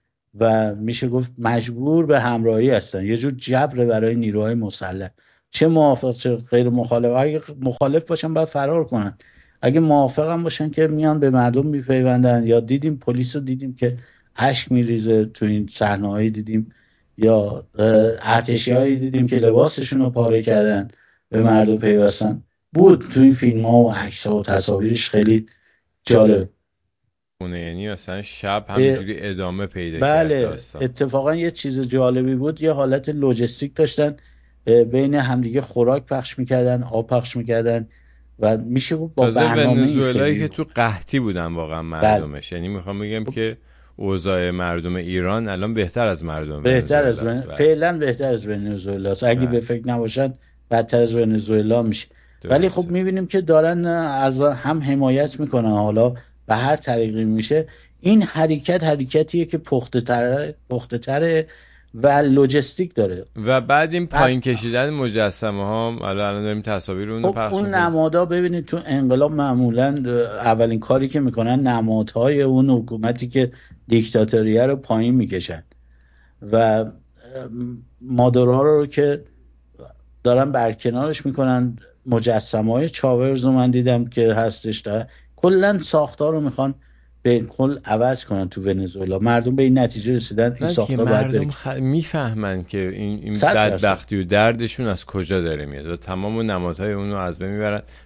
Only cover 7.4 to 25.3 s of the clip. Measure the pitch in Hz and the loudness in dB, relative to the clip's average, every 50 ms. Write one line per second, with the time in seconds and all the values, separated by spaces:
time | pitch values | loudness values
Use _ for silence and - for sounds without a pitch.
7.4 | - - 147 135 131 127 120 - 147 135 147 165 165 - 165 156 165 160 160 160 | -8 -10 -14 -6 -6 -6 -2 0 0 0 0 0 0 -2 -6 -4 -4 -2 0 0
8.4 | 160 160 - 143 139 143 165 170 156 160 131 110 101 98 - _ _ _ _ _ | -2 0 -2 -4 -2 0 0 -2 -2 -2 -2 -4 -4 -4 -6 _ _ _ _ _
9.4 | _ _ _ - - 127 139 165 165 156 147 143 135 127 - 151 151 160 170 170 | _ _ _ -2 0 2 2 4 4 4 4 4 4 2 0 -2 -2 -2 -2 -2
10.4 | 170 160 - - 156 156 147 160 160 156 151 151 156 151 156 151 143 135 127 127 | -4 -4 -4 -4 -6 -4 0 0 0 2 2 0 0 2 2 2 2 4 4 4
11.4 | 120 120 120 135 143 156 147 139 123 135 131 127 127 127 123 123 127 123 120 120 | 4 4 2 2 0 0 -2 -4 -2 0 0 2 4 2 4 4 4 4 4 2
12.4 | 117 113 117 117 117 117 131 139 147 156 151 131 - 143 127 127 127 123 - 147 | 4 4 4 2 4 2 -2 0 0 -2 -4 -2 -4 -4 -2 -2 -2 -4 -4 -6
13.4 | 139 127 131 131 139 131 127 - 123 120 123 - - _ _ _ _ _ - - | -4 -4 -6 -6 -6 -10 -6 -2 -2 -2 -2 -4 -12 _ _ _ _ _ -6 0
14.4 | 123 139 131 - - - 127 123 120 117 117 110 107 113 110 110 107 110 - - | 0 2 2 0 0 2 2 2 2 2 0 0 2 2 4 2 2 0 -2 -4
15.4 | 110 104 107 104 104 98 - - 107 104 101 98 101 101 101 107 110 113 107 107 | -2 0 0 0 -2 -4 -2 -2 0 0 0 -2 -2 -4 -2 0 -2 -2 -2 -4
16.4 | 107 110 110 110 110 - _ _ _ _ _ _ _ _ _ - 110 110 113 107 | -6 -4 -4 -4 -4 -4 _ _ _ _ _ _ _ _ _ 2 4 4 4 4
17.4 | 104 104 107 - - _ - 107 107 110 110 107 110 113 113 - - 113 117 117 | 2 0 -6 -8 -12 _ -2 0 2 6 6 6 4 4 0 -2 -2 0 0 0
18.4 | 120 117 113 113 - 123 120 131 139 139 135 131 131 131 127 127 123 123 131 120 | 2 0 -2 -2 0 2 2 2 2 2 0 0 -2 -2 0 0 0 2 2 2
19.4 | 113 113 110 123 139 156 - 139 131 127 135 135 131 123 123 120 117 113 113 113 | 4 4 6 6 4 4 2 -4 -6 -2 0 0 0 0 2 0 2 2 2 2
20.4 | 110 113 110 104 104 107 104 101 101 - - _ _ _ _ _ _ - 110 110 | 2 2 2 4 4 2 2 0 -4 -6 -12 _ _ _ _ _ _ -4 0 2
21.4 | 113 113 110 110 107 107 110 107 110 107 104 104 101 101 - - 110 104 117 - | 4 4 6 4 4 4 2 2 2 2 4 4 4 2 2 0 -2 -2 -2 -4
22.4 | - _ _ _ _ _ - 160 190 190 170 123 - - - 131 135 135 131 123 | -8 _ _ _ _ _ 4 8 8 8 8 6 4 -2 4 6 8 8 6 6
23.4 | 127 120 113 110 113 113 120 120 120 113 104 98 104 101 - - - 104 104 104 | 2 2 2 2 2 4 6 6 6 4 2 -4 -6 -8 -10 -8 -4 -2 -2 -2
24.4 | 101 - 98 98 - 107 101 95 104 113 117 117 - - - 104 104 110 | -2 0 -2 -2 0 0 -2 0 0 0 0 -2 -2 0 2 2 4 4